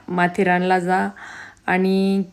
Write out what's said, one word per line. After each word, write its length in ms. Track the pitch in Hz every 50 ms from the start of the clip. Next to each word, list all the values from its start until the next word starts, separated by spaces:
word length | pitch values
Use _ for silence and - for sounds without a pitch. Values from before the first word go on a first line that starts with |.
| - -
माथेरानला 720 | 175 180 175 175 180 - 190 180 180 180 180 185 185 185
जा 300 | 175 180 185 190 196 196 196 - - - - - - - - _ _
आणि 560 | - 180 185 185 185 190 190 190 196 196 196 185 -